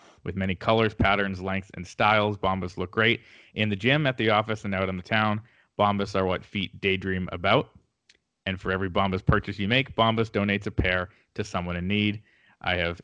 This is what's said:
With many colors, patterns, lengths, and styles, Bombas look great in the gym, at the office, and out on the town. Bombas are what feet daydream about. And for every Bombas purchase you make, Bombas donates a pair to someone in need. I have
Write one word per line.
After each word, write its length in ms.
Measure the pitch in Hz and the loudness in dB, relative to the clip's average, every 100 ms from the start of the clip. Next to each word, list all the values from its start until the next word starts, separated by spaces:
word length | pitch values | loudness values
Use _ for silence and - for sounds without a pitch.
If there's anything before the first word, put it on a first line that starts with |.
| - _ | -20 _
With 120 | - 92 | -8 -4
many 180 | 95 | -4
colors, 400 | 85 - 113 110 | -2 2 2 2
patterns, 480 | - 98 101 98 90 | 2 2 2 0 -4
lengths, 300 | 95 95 - | -6 -6 -8
and 120 | - 87 | -14 -12
styles, 520 | - 107 107 104 104 | 2 4 4 2 0
Bombas 400 | 95 95 90 - | -2 -2 -4 -6
look 140 | 90 | -4
great 300 | 110 110 117 - - - - | 2 2 2 -6 -20 -12 -2
in 140 | 107 | -2
the 60 | 98 | 0
gym, 300 | 117 147 143 | 2 2 0
at 120 | 127 | 0
the 120 | 110 | 2
office, 340 | 107 110 107 104 | 2 0 -4 -4
and 100 | 95 | -2
out 120 | 95 | -2
on 80 | 92 | -4
the 60 | |
town. 380 | - 110 107 107 - _ _ - | -2 0 2 -2 -6 _ _ 0
Bombas 360 | 104 101 98 98 | 2 2 0 0
are 100 | 92 | 0
what 180 | 90 - | -2 -4
feet 340 | 101 87 - | -6 -6 -2
daydream 480 | 98 95 95 92 90 | 0 0 -2 -4 -4
about. 400 | 90 98 127 - - _ _ _ _ _ _ 95 | -2 2 2 0 -12 _ _ _ _ _ _ -8
And 160 | 92 | -6
for 100 | 95 | -4
every 180 | 92 95 | -2 -2
Bombas 360 | 95 98 95 - | 0 0 0 2
purchase 320 | 107 - 98 | 2 0 -6
you 100 | 101 | 0
make, 280 | 127 131 - | 0 0 2
Bombas 340 | 113 113 110 | 2 2 0
donates 380 | 104 101 101 104 | 0 0 -2 -2
a 40 | |
pair 380 | - 92 90 90 _ _ | -2 0 0 -2 _ _
to 100 | - | -10
someone 320 | 101 95 87 87 | -6 -4 -4 -4
in 120 | 90 | 0
need. 340 | 104 104 104 - _ _ _ | 2 0 -2 -12 _ _ _
I 120 | - 90 | -2 0
have 260 | 85 85 | 0 -4